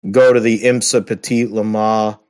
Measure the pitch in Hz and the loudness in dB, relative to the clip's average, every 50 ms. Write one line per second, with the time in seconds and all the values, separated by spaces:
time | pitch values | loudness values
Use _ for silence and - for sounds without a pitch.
0 | _ 95 98 127 127 127 123 123 110 117 113 104 107 123 123 123 110 - - 123 | _ 0 2 4 4 6 4 4 2 0 -2 0 0 0 0 0 -2 -2 -2 -2
1 | 98 - 113 98 - - 123 117 120 113 101 110 104 107 107 107 107 110 110 110 | -2 -2 -10 -10 -6 -4 -2 -2 -2 -2 -4 -4 -4 -4 -2 -2 -2 0 0 0
2 | 107 107 107 107 _ | -2 -4 -4 _ _